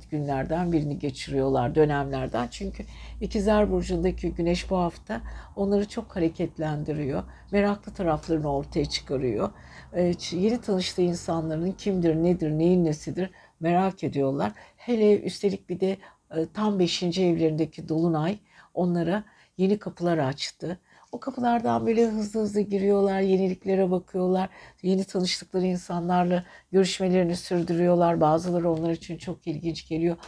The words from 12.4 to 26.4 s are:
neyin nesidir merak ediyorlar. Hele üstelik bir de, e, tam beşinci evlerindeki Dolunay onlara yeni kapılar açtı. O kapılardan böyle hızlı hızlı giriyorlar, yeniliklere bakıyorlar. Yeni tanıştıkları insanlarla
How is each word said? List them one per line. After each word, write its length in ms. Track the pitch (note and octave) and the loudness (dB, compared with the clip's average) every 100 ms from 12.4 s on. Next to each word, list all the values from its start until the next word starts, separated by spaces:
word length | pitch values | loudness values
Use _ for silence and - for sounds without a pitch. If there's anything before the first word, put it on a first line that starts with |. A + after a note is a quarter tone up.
| D#3 | 0
neyin 340 | D3+ E3+ F3+ E3 | 2 4 6 4
nesidir 440 | D3+ - C#3 F#3 - - - | 0 -6 -6 -6 -8 -20 -6
merak 440 | E3 F3 F#3+ F#3 | 0 2 2 -2
ediyorlar. 480 | D3 C3+ C3+ C#3 G#3 - - _ | -4 0 0 0 -2 -6 -20 _
Hele 440 | - A#3 G#3+ G3+ | -4 2 4 4
üstelik 480 | - - G3+ G3 - | 2 -2 -2 -2 -6
bir 100 | F3 | -2
de, 180 | F#3+ F#3+ - _ _ D#3+ | -2 -2 -8 _ _ -4
e, 100 | E3 | -4
tam 260 | G#3 G#3+ G3 | -2 0 2
beşinci 460 | F3 - F3+ F3+ F3+ | 0 0 -2 2 2
evlerindeki 640 | E3+ D#3+ D#3 D#3 - - | 4 2 2 -2 -4 -4
Dolunay 500 | D#3+ E3+ D#3+ D3 G#2 _ - - | 0 2 2 0 -4 _ -20 -12
onlara 500 | - F3+ F3 E3 G#3 - _ _ - | -2 0 0 0 -2 -4 _ _ 0
yeni 220 | F#3+ G#3 | 2 2
kapılar 380 | F#3 - F3 E3 | -2 -4 0 0
açtı. 640 | C3 D3 - - D3+ F3+ _ - - | 0 -2 -8 -8 -8 -8 _ -20 -16
O 80 | A#3+ | -10
kapılardan 680 | - B3+ A#3+ A#3 A#3 A3+ A3+ | -8 -2 0 0 2 0 2
böyle 220 | A3+ A#3 | 2 2
hızlı 320 | G#3+ G#3 A3 | 0 -4 -2
hızlı 220 | G#3 G#3 | -2 0
giriyorlar, 600 | G3+ G3 G3+ G3+ G3 G3 | 0 2 4 4 4 2
yeniliklere 680 | G3 F#3+ F#3+ F#3 F#3+ F#3+ F#3 | 2 4 2 -2 0 2 2
bakıyorlar. 580 | F3+ - F#3+ F#3 F#3 F#3 - - _ | 0 -2 -2 0 2 0 -6 -20 _
Yeni 200 | F#3 F#3+ | 0 0
tanıştıkları 640 | F#3+ G3 F#3 - - F#3 F#3 | 0 -2 -2 -4 -4 0 0
insanlarla 800 | F3+ - F3 E3+ F3+ F3 F3+ | -2 -4 -4 0 2 4 0